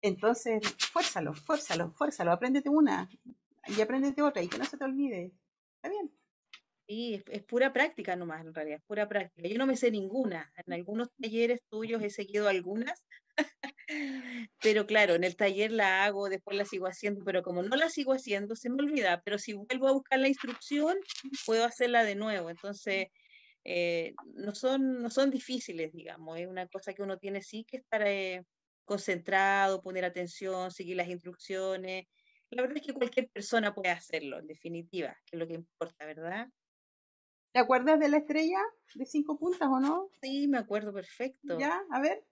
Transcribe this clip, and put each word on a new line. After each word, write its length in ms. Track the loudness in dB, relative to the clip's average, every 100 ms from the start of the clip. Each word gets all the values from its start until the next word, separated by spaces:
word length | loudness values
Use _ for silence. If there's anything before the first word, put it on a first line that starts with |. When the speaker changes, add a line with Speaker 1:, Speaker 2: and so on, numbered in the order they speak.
Speaker 1:
Entonces, 600 | 0 2 2 2 0 0 0 -2 -2
fuérzalo, 420 | 0 0 -2 -4
fuérzalo, 580 | -6 -2 -2 2 0 0
fuérzalo. 400 | 0 -2 0 2
Apréndete 360 | 4 4 2 4
una 380 | 6 6 4 -4 -12 -20 -20 _ _ -6
y 140 | 0
apréndete 420 | 2 2 2 4
otra 200 | 2 2
y 60 | -2
que 80 | -2
no 60 |
se 120 | -6 -4
te 60 |
olvide. 480 | -4 0 0 -2 -6 _ _ _ _ _
Está 60 | -6
bien. 180 | -4 -6 _ _ _ _ -20 _ _ -10
Speaker 2:
Sí, 260 | -6 -4
es, 100 | -6 -6
es 140 | -12
pura 320 | -2 2 2
práctica 420 | 4 0 0 -4 -4
nomás, 240 | -4 -8
en 140 | -10
realidad, 240 | -8 -8 -8
es 60 | _
pura 200 | -4 0
práctica. 400 | -2 -4 -8 -4
Yo 120 | 0
no 80 | 0
me 100 | 4
sé 140 | 2
ninguna. 600 | 2 -2 -2 -2 -2 -10 -18
En 80 | -8
algunos 360 | -8 -6 -4 -6 _
talleres 400 | -4 0 2 2 _
tuyos 340 | -8 -4 -2
he 60 | -4
seguido 400 | -6 0 2 4
algunas, 560 | 2 0 -4 -4 -8 _ -20 _ -2
<laughs> 1120 | -2 _ -14 -12 -8 -6 -6 -6 -8 -10 -12 _
pero 240 | 4 4 4
claro, 280 | 4 6
en 100 | 6
el 120 | 2 2
taller 360 | 0 2 0
la 340 | 2 4 4 2
hago, 240 | 2 -2
después 260 | -4 -4 -4
la 80 |
sigo 220 | -2 -4 -6
haciendo, 360 | -4 -4 -4
pero 200 | 0 -2
como 200 | 0 -2
no 140 | 0 2
la 140 | 2
sigo 240 | 0 0
haciendo, 420 | 0 0 -2 -2 -6
se 140 | -4
me 120 | 0
olvida. 380 | 0 2 2 2 0
Pero 100 | -4
si 140 | -4
vuelvo 360 | -10 -6 0 2
a 40 |
buscar 260 | 2 2 2
la 80 | 4
instrucción, 680 | 2 -2 -8 -2 0 2 0 -4 -12 -10 -8
puedo 220 | 0 2 2
hacerla 360 | 2 2 4
de 120 | 2
nuevo. 340 | 0 -2 -2 -4
Entonces, 600 | -8 -10 -8 -4 -2 -2 _ _ -20 _ _
eh, 500 | -4 -2 0 0 -4 -10 -18
no 200 | -8 -8
son, 480 | -2 0 2 2 0
no 80 | -2
son 200 | 2 2
difíciles, 640 | 2 -4 -8 -6 -6 -6
digamos. 480 | -8 -16 -14 -12 -10
Es 60 | -8
una 200 | -8 -8
cosa 260 | -10 -12
que 80 | -8
uno 160 | -6 -6
tiene 240 | -6 -8
sí 220 | -8 -12
que 120 | -10 -14
estar, 280 | _ 0 2
eh, 360 | 0 -2 -6 -12 _ _ _ -6
concentrado, 960 | -4 -2 -4 2 2 4 4 4 2
poner 240 | -4 -4 -4
atención, 640 | -4 -8 -6 -6 -4 -6
seguir 260 | -8 -8 -4
las 120 | -4
instrucciones. 960 | -6 -12 -18 -8 -4 -4 -4 -6 -10 -12 _ _ _ _
La 120 | -4
verdad 140 | -2 -4
es 80 | -8
que 60 |
cualquier 360 | -2 0 0 -2
persona 440 | -8 0 2 2
puede 160 | 0 -2
hacerlo, 480 | -2 -2 -6 -6 -10
en 80 | -12
definitiva, 680 | -14 -10 -10 -8 -6 -6 -8 _
que 80 | -8
es 40 |
lo 80 | -8
que 60 |
importa, 520 | -8 -12 _ -10 _ -14
¿verdad? 420 | -10 -8 -8 -10 _ _ _ _ _ _ _ _ _ _
Speaker 1:
¿Te 60 | 4
acuerdas 400 | 6 6 8 8
de 100 | 8
la 100 | 4
estrella 420 | 4 2 2 0 -2 _ _
de 120 | -10 -4
cinco 300 | -2 0 0
puntas 300 | 0 2 2
o 120 | 4
no? 280 | 4 2 -2 _
Speaker 2:
Sí, 240 | -4 0 2
me 120 | 2
acuerdo 340 | 2 -2 -2
perfecto. 680 | -8 -10 -6 -8 -6 -6 -2
Speaker 1:
Ya, 240 | 0 -2 -2
a 100 | 0
ver. 240 | 2 0 -8